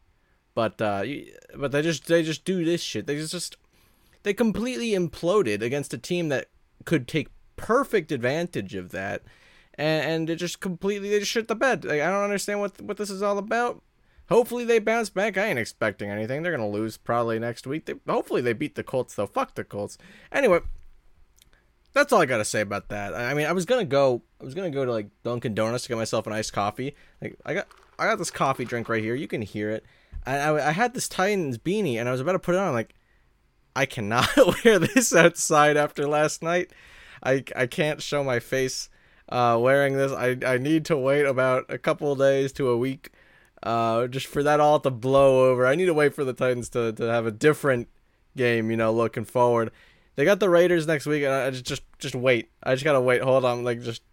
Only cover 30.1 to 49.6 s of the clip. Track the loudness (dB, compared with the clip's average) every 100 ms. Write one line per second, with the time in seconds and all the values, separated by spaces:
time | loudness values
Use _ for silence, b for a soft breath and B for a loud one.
30.1 | b -6 -2 0 0 0 0 -2 -2 -6
31.1 | -2 0 0 -2 -4 -2 -2 0 -2 -2
32.1 | -2 -2 -2 0 0 0 -2 -4 _ _
33.1 | _ _ _ _ _ _ -4 -2 -2 -2
34.1 | 0 2 6 4 4 4 4 4 2 4
35.1 | 6 6 4 2 4 6 4 0 -2 -2
36.1 | 2 0 -2 -2 -2 -4 B B B B
37.1 | B 0 0 -2 -4 -2 0 -2 -2 -4
38.1 | -2 0 -2 -2 -2 -2 -4 -10 b b
39.1 | b -6 0 4 4 4 4 4 2 -2
40.1 | 0 -2 0 0 0 2 0 2 0 2
41.1 | 2 2 2 2 0 -2 -4 -2 0 0
42.1 | 2 4 4 0 -2 0 2 0 -6 -14
43.1 | b b b b _ -4 0 2 0 0
44.1 | -4 -6 0 2 4 6 4 2 -2 2
45.1 | 6 8 8 6 6 4 4 2 4 2
46.1 | 2 -4 0 0 0 -2 -4 -2 -2 -2
47.1 | 0 -2 2 2 4 2 0 -4 _ _
48.1 | _ _ -2 0 2 0 0 2 2 0
49.1 | -2 -4 2 4 4